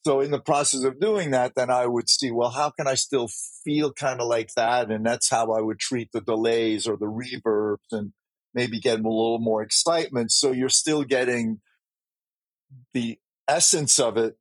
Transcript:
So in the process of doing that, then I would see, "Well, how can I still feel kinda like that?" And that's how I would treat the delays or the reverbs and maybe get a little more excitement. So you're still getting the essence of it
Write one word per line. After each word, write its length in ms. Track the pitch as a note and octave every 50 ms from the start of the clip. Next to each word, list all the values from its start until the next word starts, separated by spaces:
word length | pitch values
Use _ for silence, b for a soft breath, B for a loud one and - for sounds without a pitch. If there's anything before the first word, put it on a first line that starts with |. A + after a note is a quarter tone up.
| _
So 160 | D3+ C#3 C3+
in 100 | C#3 D3
the 80 | D3 B2+
process 440 | - - D3+ C#3+ D3 - - C3+ B2+
of 160 | C3 C3 C#3
doing 320 | F3+ A3 G#3+ G3+ F3 D3
that, 240 | C3+ B2+ B2 B2 _
then 140 | C3+ B2 B2
I 160 | B2+ B2 B2
would 220 | A#2+ B2 A#2+ A#2 -
see, 220 | - - C#3 B2+
"Well, 200 | A#2 A#2 A#2+ A#2+
how 180 | A#2+ C3+ D3 D3+
can 180 | - - D3+
I 80 | C#3 C3
still 320 | B2 - - C#3+ C3 A#2+
feel 640 | A2+ - - - - - - - D3+ D3 D3+ D3+ C#3+
kinda 320 | C3 - D3 C3+ B2+ B2 A#2+
like 300 | A#2+ A#2 A#2 A2+ G#2 -
that?" 340 | B2 A2+ A2+ B2 B2 A#2+ G2+
And 160 | A2 G#2+ A2
that's 240 | A#2 A#2+ A#2+ - -
how 220 | C3 A#2 A2+ A2+
I 100 | A2 A2
would 160 | A2 A2 A2
treat 340 | - - - C3+ A#2+ A2+ - -
the 80 | A#2
delays 680 | G2+ A#2+ A2+ A2 A2+ A#2 A2+ A#2 A2+ A2 A2 G#2 G2
or 80 | A2+ G#2
the 100 | F#2+ G#2+
reverbs 880 | G#2+ G#2+ A2+ B2+ B2+ B2+ A#2+ - A2+ G#2+ G#2 G#2+ G#2+ G#2 G2+ _ _
and 220 | A#2 G#2+ G#2 G2 - _ _ _ _ _ _ _ _
maybe 260 | A#2+ A#2+ A#2 A2+ A2
get 200 | - B2+ A#2 A2
a 40 | A2
little 360 | A2 A2+ A2 A2+ A2+ A#2 A2+
more 220 | A#2 A#2 A2 G#2+
excitement. 680 | G#2+ G#2+ - - - - E3+ E3 E3 - C3 B2 A#2 A2+
So 200 | - - - C3+
you're 180 | C3 B2+ C3 C3
still 340 | - - - D#3+ D#3 D3+ C#3
getting 580 | A#2+ C3+ B2 B2+ B2 B2 A#2+ A#2 A2+ A2 G#2+ _ _ _ _ _ _ _ _ _ _ _ _ _ _ _ _ _ _ _ _ _ _ C3+ B2+ B2 _ _
the 260 | B2+ A#2 A2+ A2 _ _ _ _ _ _
essence 520 | - D3 F3 E3+ - - E3 D3 - - -
of 180 | C3 A2+ G2
it 200 | A2+ A2+ A2+ - _